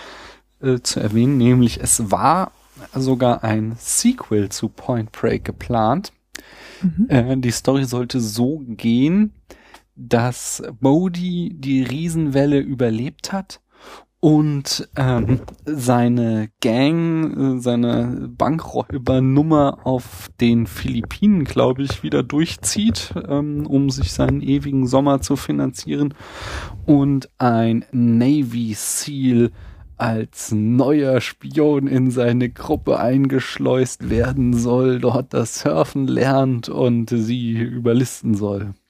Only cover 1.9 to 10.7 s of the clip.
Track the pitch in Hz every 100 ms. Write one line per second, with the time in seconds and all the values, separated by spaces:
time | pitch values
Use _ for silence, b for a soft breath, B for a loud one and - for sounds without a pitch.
1.9 | - 104 98 127 175 185 _ _ - -
2.9 | 135 131 127 127 117 110 107 110 117 -
3.9 | - 240 254 - 107 98 - 110 - -
4.9 | 120 110 - 113 110 - - - 117 110
5.9 | 160 - _ _ - B B B B 185
6.9 | 160 247 135 123 131 123 - - 139 127
7.9 | 123 123 131 110 107 127 156 123 107 117
8.9 | 120 147 196 214 - _ B B B B
9.9 | - 120 117 123 - - - -